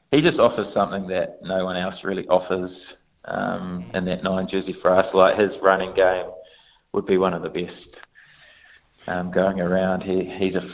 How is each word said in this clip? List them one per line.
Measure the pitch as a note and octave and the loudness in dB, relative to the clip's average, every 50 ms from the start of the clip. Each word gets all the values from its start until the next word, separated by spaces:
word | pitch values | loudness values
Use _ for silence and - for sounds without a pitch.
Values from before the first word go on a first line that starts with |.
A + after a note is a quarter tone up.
| _ _ | _ _
he | C3+ D3+ | 2 4
just | D3+ F3 - - | 4 4 4 4
offers | A2+ A2+ - A2 G2 - - | 2 2 2 0 -6 -2 0
something | G#2+ G2 F#2+ G2 G2 F#2+ | -2 0 0 -2 -6 -6
that | F#2 F#2 F#2 - - - - | -4 -2 -4 -4 -4 -8 -12
no | - F#2+ F#2+ F#2+ F#2 | -8 -4 -2 -2 -2
one | F#2 F2+ | -2 -4
else | F2+ F#2 F#2+ F#2 - - | -4 -4 -6 -8 -8 -6
really | F#2+ F#2+ F#2 - | -6 -4 -4 0
offers, | - F2+ F#2 - - F#2 F#2 F2+ F#2 - - - - - _ _ _ _ _ - | 2 2 2 2 0 -2 -2 -2 -6 -10 -14 -20 -20 -20 _ _ _ _ _ -12
um, | - - G2 G2 F#2+ F#2 F#2 F#2 F#2 F2+ F2+ F2+ - - | -8 -6 -4 -4 -4 -6 -6 -8 -8 -8 -10 -10 -6 -6
in | F#2 F2+ | -4 -2
that | F#2 F2+ F2+ - | -2 -4 -2 -2
nine | F#2+ F#2+ F#2 F#2 | -2 -2 -2 -2
jersey | F#2 G2 F#2+ F#2 F#2 F2+ - | -2 -4 -4 -4 -4 -8 0
for | - F2+ | 2 4
us. | F#2 F#2+ F#2+ - - | 6 6 4 4 6
Like, | F#2+ F#2 - - G#2 | 6 6 6 6 4
his | G#2 F#2+ - - F#2+ | 2 2 2 2 4
running | F#2+ F#2+ F#2 F#2 F#2 F2+ | 4 4 4 0 -2 2
game | F#2+ F#2 F#2 F#2 F2+ F2 - F2+ - - - - _ _ _ _ _ _ _ - | 2 4 4 2 0 -4 -8 -12 -16 -20 -20 -20 _ _ _ _ _ _ _ -6
would | G2+ - | -4 0
be | - F#2+ | 0 2
one | F#2 F#2+ F#2 F2 | 2 2 0 0
of | E2+ | -2
the | E2 E2 | -6 -6
best, | D#2 F2 F2 - - - - - - - - _ _ - - _ _ _ - - _ _ _ _ - _ _ _ _ _ - | -6 -6 -6 -8 -10 -18 -20 -20 -20 -20 -20 _ _ -20 -20 _ _ _ -20 -20 _ _ _ _ -20 _ _ _ _ _ -8
um, | F2+ F2+ F2+ F2 F2+ | -6 -6 -4 -6 -2
going | F2+ F#2 F#2 F#2+ F#2+ F#2+ | 0 2 2 2 0 0
around. | F2 F2 F#2 F#2+ F#2+ F#2 F#2 F2+ - | 0 0 2 2 2 0 0 -2 -2
He, | F#2+ F2+ F#2 F2 | -2 -2 -2 -2
he's | - - - G2 F#2+ F2+ | -4 -4 -2 -2 0 0
a | F#2 F2+ - | -2 -4 -2